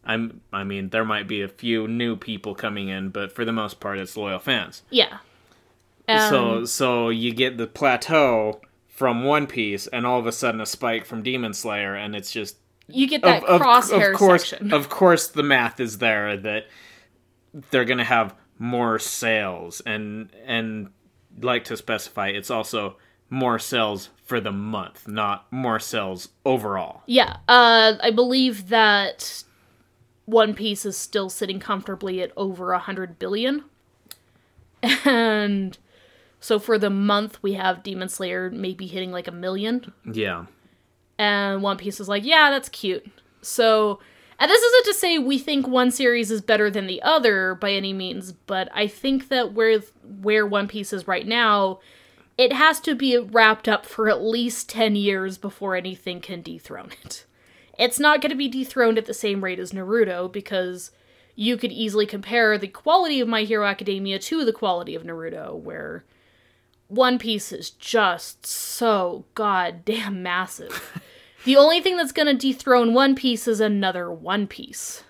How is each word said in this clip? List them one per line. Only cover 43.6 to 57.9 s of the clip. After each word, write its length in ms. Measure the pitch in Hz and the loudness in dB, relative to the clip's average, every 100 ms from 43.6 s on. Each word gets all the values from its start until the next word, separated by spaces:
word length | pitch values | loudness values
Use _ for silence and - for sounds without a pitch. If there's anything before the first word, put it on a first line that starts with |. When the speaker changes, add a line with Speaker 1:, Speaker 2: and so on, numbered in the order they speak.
| 226 220 214 202 - _ _ - | 4 4 2 -2 -12 _ _ -2
Speaker 2:
and 120 | 269 | 4
this 120 | 453 | 6
isn't 220 | 466 494 466 | 8 6 4
to 80 | - | 0
say 200 | 359 330 | 2 2
we 200 | 254 269 | 2 -2
think 280 | 294 285 262 | 0 -2 2
one 220 | 254 247 | 2 2
series 400 | 247 254 240 214 | 2 2 2 0
is 100 | 220 | -4
better 300 | 196 214 208 | 2 2 2
than 160 | 202 190 | 0 -6
the 140 | 185 | -2
other 520 | - 311 240 196 185 | 2 4 4 2 0
by 180 | 180 202 | -2 -2
any 200 | 196 196 | -2 -2
means, 400 | 190 185 - 185 | -4 -6 -8 -12
but 360 | 175 - 190 185 | -18 -6 -4 -4
I 120 | - 208 | -2 -4
think 400 | - 269 269 262 | -2 -2 -2 0
that 240 | 262 220 | -2 0
where, 260 | 208 226 220 208 _ - 196 | 2 4 4 0 _ -20 -6
where 240 | 202 214 208 | 2 2 2
One 200 | 202 202 | 0 -2
Piece 240 | 214 196 | -6 -8
is 140 | 196 175 | -8 -4
right 200 | 185 202 | -4 0
now, 520 | 233 226 208 190 185 _ - _ _ _ - | 2 4 4 2 -2 _ -20 _ _ _ 2
it 160 | 247 | 2
has 280 | 262 311 311 | 6 4 4
to 140 | - 254 | -2 0
be 200 | 269 240 | 2 2
wrapped 520 | 202 220 220 220 - | 2 6 6 6 0
up 180 | 208 - | -2 -4
for 220 | - 220 | -2 2
at 140 | 175 | 2
least 460 | 220 233 240 240 - | 0 0 -2 -4 -10
ten 280 | 220 220 208 | 0 2 2
years 420 | 202 190 190 185 | 2 0 -4 -6
before 380 | 202 - 202 185 | -12 -8 -4 -4
anything 440 | 180 185 - 175 | -4 -10 -10 -10
can 220 | - 175 | -12 -14
dethrone 480 | 170 165 - 113 - - | -12 -16 -14 -16 -16 -20
it. 220 | - - _ _ _ _ _ - | -18 -18 _ _ _ _ _ -2
It's 220 | 240 | -2